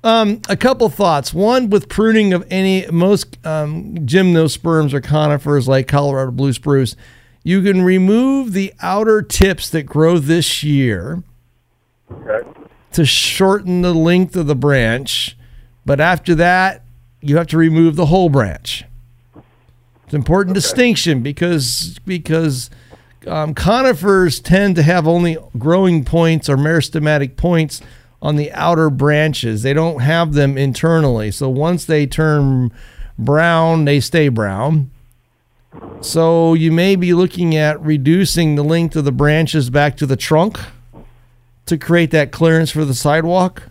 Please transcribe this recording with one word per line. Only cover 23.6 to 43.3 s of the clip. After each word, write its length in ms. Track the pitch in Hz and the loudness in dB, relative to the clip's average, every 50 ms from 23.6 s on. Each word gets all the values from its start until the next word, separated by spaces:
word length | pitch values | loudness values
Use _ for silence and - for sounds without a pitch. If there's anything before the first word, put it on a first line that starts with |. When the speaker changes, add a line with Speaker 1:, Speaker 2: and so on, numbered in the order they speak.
| - 170 220 247 262 262 240 143 170 202 196 190 185 170 135 - | 0 2 2 4 2 2 0 0 0 2 2 2 2 0 -2 -4
Speaker 1:
tend 380 | - - 170 190 202 202 185 165 | 0 2 2 2 4 2 2 2
to 40 | |
have 260 | 151 151 180 180 156 156 | 2 4 4 2 2 2
only 300 | 170 175 175 170 160 160 - - - 123 | 2 2 2 0 -2 -4 -10 -12 -12 -4
growing 440 | 113 156 170 185 190 185 170 160 131 | 0 2 2 4 4 2 2 0 0
points 460 | - - 170 165 165 165 156 - - | 0 0 0 2 2 2 0 0 -2
or 80 | 139 135 | -2 0
meristematic 800 | 143 151 165 165 139 - - 160 151 151 151 147 143 127 - - | 0 0 0 0 -2 -2 -4 -2 0 0 0 0 -2 -4 -6 -4
points 440 | - 175 175 165 160 143 - - - - - - _ _ _ _ - | -2 0 0 0 0 -2 -6 -14 -18 -20 -20 -20 _ _ _ _ -4
on 120 | 147 151 | -2 -2
the 160 | 147 147 147 | -2 -2 -4
outer 400 | - - 156 165 175 160 160 156 | -6 -4 -2 0 2 2 2 0
branches. 720 | 139 127 135 147 147 151 156 156 147 - - 117 110 104 110 | 0 0 0 2 2 2 2 0 -2 -4 -4 -4 -4 -2 -2
They 100 | 135 143 | -2 0
don't 260 | 151 160 170 165 135 | 0 0 -2 -2 -2
have 320 | 123 143 160 170 170 160 147 | -2 0 2 0 0 0 2
them 220 | 147 143 139 139 | 2 2 2 0
internally. 760 | 131 139 139 123 - - 165 165 160 156 139 123 110 107 107 | 0 -2 -2 -2 0 0 2 2 2 2 2 0 -2 -2 -4
So 180 | 95 - 139 131 | -6 -4 -4 -4
once 360 | 131 131 151 165 180 170 - | -2 -2 -2 -2 -2 -4 -2
they 200 | - 160 151 147 | -2 0 0 0
turn 680 | 131 - - 156 156 151 147 143 135 135 127 127 120 - - - - - - - - - - | -2 -2 -2 0 2 2 2 2 2 0 0 -2 -2 -4 -8 -20 -20 -16 -14 -16 -14 -10 -6
brown, 680 | 117 127 143 151 165 170 170 165 165 165 165 160 151 | -2 0 2 2 2 2 2 2 2 2 2 2 2
they 140 | 143 143 143 | 2 2 0
stay 300 | 127 - - 170 151 143 | 0 0 0 2 2 2
brown. 600 | 123 113 107 101 95 98 117 147 160 156 139 131 - - - _ _ _ _ _ _ _ _ _ _ _ _ _ - - - - - - | 0 0 -2 -2 -2 -4 -2 0 0 0 -2 -4 -10 -20 -20 _ _ _ _ _ _ _ _ _ _ _ _ _ -20 -20 -20 -20 -18 -14
So 520 | - - - 160 165 165 170 165 165 165 165 | -12 -4 -2 0 2 2 2 2 2 2 2
you 180 | 160 160 160 | 2 2 0
may 240 | 156 165 175 196 196 | 2 2 2 2 2
be 200 | 185 175 175 175 | 0 2 0 2
looking 400 | 170 185 180 - 175 175 165 156 | 2 2 0 0 -2 -2 0 0
at 260 | 156 151 151 151 147 | 2 0 0 -2 -2
reducing 720 | 151 151 156 147 131 143 165 185 196 - - 170 170 156 151 | -2 -2 -2 0 2 2 2 2 2 0 0 0 0 0 0
the 100 | 143 147 | 0 0
length 320 | 151 160 170 165 160 - | 0 0 0 0 -2 -2
of 100 | 160 143 | -2 -2
the 60 | 143 | -2
branches 600 | 127 123 147 147 151 156 165 143 - 160 135 123 | 0 0 2 2 2 2 0 0 0 -2 -2 0
back 260 | 123 143 143 147 - - | 0 0 0 0 0 -2
to 80 | 151 | -2
the 100 | 135 135 | -2 -2
trunk 440 | - - - 160 156 175 220 - - - - - - - - - - - - _ _ _ _ _ _ _ _ _ _ _ | -4 -2 0 0 2 2 0 -4 -8 -16 -16 -20 -20 -20 -20 -20 -20 -20 -20 _ _ _ _ _ _ _ _ _ _ _
to 140 | - 175 160 | -4 -4 -4
create 320 | - - 170 170 170 147 | 0 0 2 2 2 2
that 200 | - 156 147 - | 2 0 0 0
clearance 380 | - - 170 165 160 160 165 143 | -2 0 2 2 4 2 2 0
for 160 | - 151 156 | -2 -4 -2
the 80 | 143 131 | -2 -2
sidewalk. 720 | 120 - 151 147 160 160 170 | -2 0 0 0 2 0 0